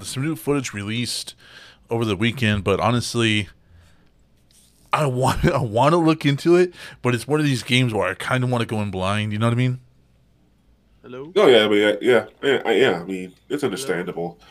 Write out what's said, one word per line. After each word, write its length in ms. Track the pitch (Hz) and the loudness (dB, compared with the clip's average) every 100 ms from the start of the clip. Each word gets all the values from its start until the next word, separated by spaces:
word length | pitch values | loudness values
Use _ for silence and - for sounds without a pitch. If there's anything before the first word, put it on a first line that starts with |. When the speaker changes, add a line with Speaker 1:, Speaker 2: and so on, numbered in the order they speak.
Speaker 1:
some 180 | 98 131 | -6 -8
new 140 | 147 156 | -6 -6
footage 360 | - 143 123 | -4 -4 -4
released 640 | 101 101 117 117 - - - - - - _ _ | -8 -8 -6 -6 -8 -10 -18 -20 -20 -20 _ _
over 140 | 117 | -4
the 100 | 113 | -2
weekend, 480 | 92 117 131 110 104 | 0 -2 0 0 0
but 160 | 92 92 | 0 0
honestly, 720 | 92 120 - 117 113 107 98 - _ - _ _ _ _ _ _ _ _ _ _ _ | 0 0 -2 -2 0 0 -4 -12 _ -20 _ _ _ _ _ _ _ _ _ _ _
I 140 | 131 147 | -2 0
want, 380 | 123 127 - | 0 0 2
<laughs> 80 | 170 | 0
I 80 | 139 | 0
want 320 | 120 104 143 | 0 2 4
to 40 | 175 | 4
look 280 | 160 160 | 2 2
into 300 | 147 139 165 | 0 0 4
it, 180 | 175 180 - - - | 4 4 -2 -18 -4
but 140 | 123 123 | -2 -2
it's 100 | 123 | -2
one 140 | 151 | -2
of 60 | 147 | 0
these 180 | 127 | -2
games 280 | - 127 127 | 0 2 2
where 140 | 107 90 | 0 -2
I 60 | |
kinda 320 | 95 - 127 127 | -4 -4 -2 -2
wanna 180 | 123 | -2
go 160 | 113 110 | -2 -4
in 120 | 104 | -4
blind. 400 | 92 92 104 107 | -4 -4 -2 -4
You 80 | 104 | -2
know 60 | 117 | 0
what 80 | |
I 20 | 120 | 0
mean? 240 | 127 127 - _ _ _ _ _ _ _ _ _ _ _ | 0 -2 -10 _ _ _ _ _ _ _ _ _ _ _
Speaker 2:
Hello? 300 | 120 123 147 | -18 -16 -6
Speaker 3:
Oh 120 | 185 185 | 2 6
yeah, 180 | 117 107 | 6 6
but 80 | |
yeah, 200 | 104 104 104 | 4 4 2
yeah, 260 | 113 120 110 - | 4 2 2 -4
yeah, 220 | 139 123 | 0 0
I, 80 | - | 2
yeah. 280 | 101 127 87 | 2 4 0
I 40 | |
mean, 280 | 87 92 92 - _ | -6 -10 -10 -16 _
it's 140 | 123 | -4
Speaker 2:
Hello? 80 | 135 | -4
Speaker 3:
understandable. 680 | 92 - 87 90 82 85 - - | -4 -6 -6 -6 -8 -10 -12 -20